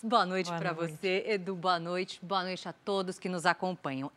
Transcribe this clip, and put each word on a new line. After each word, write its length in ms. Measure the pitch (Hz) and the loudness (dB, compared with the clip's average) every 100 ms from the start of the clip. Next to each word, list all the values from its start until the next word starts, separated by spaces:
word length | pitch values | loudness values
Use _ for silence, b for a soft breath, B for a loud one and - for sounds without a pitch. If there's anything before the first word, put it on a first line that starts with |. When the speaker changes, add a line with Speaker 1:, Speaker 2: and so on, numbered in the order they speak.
Speaker 1:
Boa 240 | 226 233 180 | 2 4 4
noite 220 | 185 175 | 2 0
Speaker 2:
Boa 100 | 170 | 0
Speaker 1:
pra 140 | 170 | -2
Speaker 2:
noite. 240 | 165 170 156 | 0 -4 -2
Speaker 1:
você, 280 | 190 185 - | 0 0 0
Edu, 280 | 202 180 | -2 -2
boa 240 | 185 185 175 | -2 2 2
noite. 400 | 165 180 185 - | 0 -4 -4 -6
Boa 220 | 175 190 | -2 0
noite 260 | 185 180 180 | 0 -4 -8
a 40 | |
todos 460 | - - 196 185 180 | -8 -2 0 -2 -4
que 100 | 190 | -4
nos 180 | 180 175 | 2 4
acompanham. 640 | 170 185 175 147 131 139 | 4 2 -2 -4 -4 -6